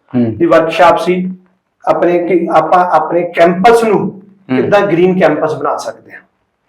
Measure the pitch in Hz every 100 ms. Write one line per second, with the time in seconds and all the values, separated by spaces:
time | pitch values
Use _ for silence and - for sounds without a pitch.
0 | _ 123 117 110 165 165 160 - 170 160
1 | 180 180 185 - _ _ _ _ - 156
2 | 165 175 170 175 160 165 160 180 180 160
3 | 160 175 170 - 170 180 233 233 220 180
4 | 123 - - _ - 127 - 202 151 165
5 | 185 180 160 151 160 156 147 127 - -
6 | - - _ _ _ _